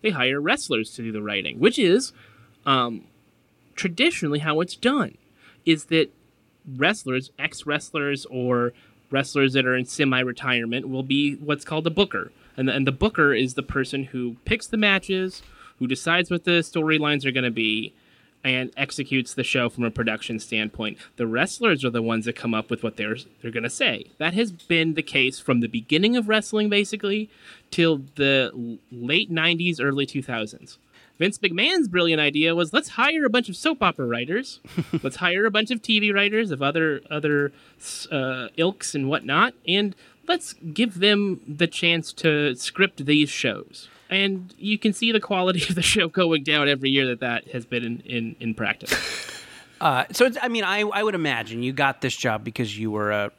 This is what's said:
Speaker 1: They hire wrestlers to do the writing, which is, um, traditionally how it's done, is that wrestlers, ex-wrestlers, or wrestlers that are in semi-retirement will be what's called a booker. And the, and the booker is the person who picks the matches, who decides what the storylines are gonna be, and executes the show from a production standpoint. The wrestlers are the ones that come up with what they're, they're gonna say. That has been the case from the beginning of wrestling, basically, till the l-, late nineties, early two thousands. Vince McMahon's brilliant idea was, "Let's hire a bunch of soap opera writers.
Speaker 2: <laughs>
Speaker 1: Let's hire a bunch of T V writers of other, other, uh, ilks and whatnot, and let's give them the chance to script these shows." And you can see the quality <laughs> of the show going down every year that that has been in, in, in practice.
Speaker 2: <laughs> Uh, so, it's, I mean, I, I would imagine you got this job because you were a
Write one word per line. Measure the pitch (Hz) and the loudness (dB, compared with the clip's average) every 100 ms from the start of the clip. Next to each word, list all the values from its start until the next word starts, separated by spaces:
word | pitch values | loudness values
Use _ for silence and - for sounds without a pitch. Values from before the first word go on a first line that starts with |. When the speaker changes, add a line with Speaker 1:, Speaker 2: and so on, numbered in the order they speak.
Speaker 1:
They | 214 | 0
hire | 160 127 139 | 2 2 2
wrestlers | 151 285 - 120 110 | 0 0 0 -2 -2
to | - | -6
do | 113 | -6
the | 107 | -6
writing, | 104 101 78 85 | -4 -4 -4 2
which | 165 247 | 2 4
is, | 196 202 262 - - _ - _ | 4 4 2 -12 -20 _ -20 _
um, | - 131 120 110 - _ _ _ _ _ _ | 0 2 2 -4 -14 _ _ _ _ _ _
traditionally | - 190 170 294 - 156 147 | -6 -6 2 0 2 -2 -2
how | 156 151 | 0 0
it's | 180 - | 0 0
done, | 240 285 185 - _ _ - _ | 0 2 -2 -6 _ _ -20 _
is | - 156 - | 2 2 4
that | 160 156 _ _ _ _ _ - 131 | 2 2 _ _ _ _ _ -16 0
wrestlers, | 151 208 131 127 131 - | 0 0 -2 -4 -4 -6
ex-wrestlers, | 151 - - 147 - 143 143 139 - | -6 -6 -4 -4 -2 -4 -2 -4 -6
or | 127 123 123 120 - _ _ _ | -4 0 2 2 -4 _ _ _
wrestlers | 135 135 143 135 | -2 0 2 4
that | 135 127 | 4 2
are | 127 | 0
in | |
semi-retirement | 127 - 139 127 127 120 131 123 117 120 139 | -2 0 2 2 0 -4 -2 0 0 -4 -4
will | 131 | -6
be | 131 139 143 139 | 0 2 0 -2
what's | 147 147 | -4 -4
called | - 156 160 | -2 -4 -2
a | |
booker. | 160 202 98 - _ - - | 0 0 -2 -10 _ -18 -2
And | 131 | 0
the, | |
and | 139 135 | 2 0
the | |
booker | 135 214 214 147 | 2 0 4 4
is | 120 127 | 4 0
the | 127 | -2
person | 131 139 131 139 | -4 -4 -2 -4
who | 135 131 123 117 | -6 -6 -6 -8
picks | - 220 - | -2 -2 -2
the | 220 | 0
matches, | 208 196 - 190 185 - - - - _ | 2 2 0 -2 -2 -6 -20 -20 -20 _
who | 127 | -4
decides | 127 - 170 175 | -2 0 0 2
what | 175 | -2
the | 180 175 | 2 2
storylines | 160 170 156 156 147 147 135 | 2 -2 2 2 2 0 0
are | |
gonna | 131 123 | 0 -2
be, | 113 110 107 107 _ _ _ _ _ | 0 -2 -2 -6 _ _ _ _ _
and | 135 127 127 - | -2 -2 -4 -6
executes | 139 - 131 131 123 | -6 -4 -2 -2 -2
the | - | -4
show | 123 135 120 | -2 0 -2
from | - | -2
a | 117 | -4
production | 110 113 107 - 110 | -2 -4 -4 -6 -8
standpoint. | - 113 107 - 107 107 - - | -4 -4 -4 -4 -8 -8 -20 -6
The | 117 | -4
wrestlers | 113 175 - 233 151 | 0 -2 0 0 2
are | 131 | 0
the | 117 | 0
ones | 113 113 110 | 0 -2 -2
that | 113 | -4
come | 120 | -2
up | 110 110 | -2 -2
with | 117 | -4
what | 113 107 | -4 -4
they're, | 107 120 - _ | -6 -6 -10 _
they're | 117 | -8
gonna | 113 117 | -6 -6
say. | - 254 113 - _ | -2 -2 -2 -10 _
That | 156 | -2
has | 180 233 | 0 -2
been | 170 - 170 160 | -4 -2 0 2
the | 156 | -2
case | 151 143 131 131 | -2 2 2 0
from | - 123 | 0 2
the | 117 | 2
beginning | 117 110 156 202 247 | -4 0 2 4 2
of | 208 | 2
wrestling, | 220 208 214 214 | 0 0 0 2
basically, | 202 202 214 202 208 214 _ - - _ | 2 0 -4 -2 -4 -6 _ -20 -20 _
till | - 165 151 135 | 2 4 4 -2
the | - 139 135 127 | 0 4 4 2
l-, | - 117 117 _ | -2 -10 -10 _
late | 123 120 165 208 | -10 0 0 0
nineties, | 165 160 165 175 160 | 0 2 2 0 0
early | 139 139 135 | 0 0 -2
two | 143 | -4
thousands. | 131 117 107 - - - _ _ _ _ | -4 -4 -6 -8 -20 -20 _ _ _ _
Vince | 175 - | -2 0
McMahon's | 202 175 262 370 247 | -2 0 2 2 2
brilliant | 175 170 156 | 2 4 4
idea | 147 147 160 | 4 4 2
was, | 165 170 | 2 2
"Let's | 240 330 | 0 -2
hire | - 262 320 | 0 2 2
a | 277 | 2
bunch | 233 240 | 2 -2
of | 175 | -2
soap | 311 311 | -2 2
opera | 190 156 127 | 0 0 -2
writers. | 117 127 196 269 - - - | -2 -2 -4 -4 -14 -10 -6
Speaker 2:
<laughs> | - 139 | -2 -2
Speaker 1:
Let's | 135 - | -4 -2
hire | 180 180 220 | -2 2 2
a | |
bunch | 208 220 | 2 0
of | 240 | -4
T | - 220 | 0 2
V | 208 | 2
writers | 202 202 214 220 | 2 2 2 0
of | 135 | 0
other, | 139 156 160 139 - | 0 2 0 0 -4
other, | 151 151 147 143 - - _ - - - | -4 0 2 0 -4 -20 _ -14 -12 -4
uh, | 151 131 127 117 - | -2 -2 -4 -8 0
ilks | 170 196 - | 0 0 -6
and | 147 135 | -2 0
whatnot, | 151 120 147 233 - - | -2 0 2 2 0 -2
and | 190 208 - - _ - | 0 0 -4 -20 _ -2
let's | 349 - | -2 -2
give | - 170 151 233 180 | -12 -8 0 0 2
them | 202 208 202 185 - | 2 4 2 -2 -8
the | 147 170 | -2 0
chance | - 170 170 160 | 2 2 2 -2
to | - 165 151 147 | 0 2 4 2
script | 123 - - 190 - 139 | -2 -6 0 0 0 2
these | 151 147 | 4 4
shows." | - 127 101 - - - - _ | 0 -2 -2 -10 -18 -20 -20 _
And | 190 196 190 180 - | 0 0 -2 -8 -10
you | 196 214 | -2 0
can | 220 | 0
see | 196 226 | 2 2
the | 220 | 0
quality | - 190 180 180 | 0 0 2 0
<laughs> | - | 0
of | |
the | 180 | 0
show | 165 214 165 | 2 2 2
going | 190 175 160 | 2 2 2
down | 139 151 143 | 2 2 4
every | 139 135 | 2 2
year | 135 131 | 2 2
that | 120 | -2
that | 127 117 - | -2 -4 -4
has | 127 113 | -10 -4
been | 120 | -4
in, | 117 120 | -4 -8
in, | - 123 113 - | -6 -6 -6 -6
in | 120 | -6
practice. | 110 107 107 - - - - - - | -4 -2 -4 -4 -4 -4 -8 -12 -14
Speaker 2:
<laughs> | - - - - | -18 -20 -20 0
Uh, | 165 127 - | 2 2 0
so, | 196 | 4
it's, | 254 247 | 2 4
I | 247 | -2
mean, | 233 | 0
I, | 196 202 | 0 0
I | 208 202 | 0 0
would | 214 | 0
imagine | 190 151 120 113 117 | 0 0 -2 -4 -4
you | 123 | -4
got | 135 139 135 | 2 0 2
this | 131 - | -4 -2
job | 127 107 | -2 -2
because | 113 - 113 101 | -4 -4 -4 -2
you | 110 | -4
were | 107 104 | -2 0
a | 104 101 | 0 -2